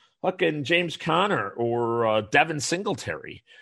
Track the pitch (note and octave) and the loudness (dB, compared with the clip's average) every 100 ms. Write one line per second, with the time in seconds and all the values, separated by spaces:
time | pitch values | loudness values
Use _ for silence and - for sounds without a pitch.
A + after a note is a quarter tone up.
0 | _ _ F#3 F#3 E3+ D3+ C3 F3 F3 - | _ _ -4 0 0 0 0 2 0 -4
1 | E3 E3 G3+ D3+ G2 - A#2 A#2 A#2 A#2 | 0 2 2 0 -2 -2 -2 0 0 2
2 | A2+ A2 G#2 C#3+ D#3+ D3+ - F3 G#3 C#3 | 2 2 4 4 4 0 -2 -4 -2 -6
3 | - D2+ D#2 D2+ _ - | -6 -8 -10 -18 _ -20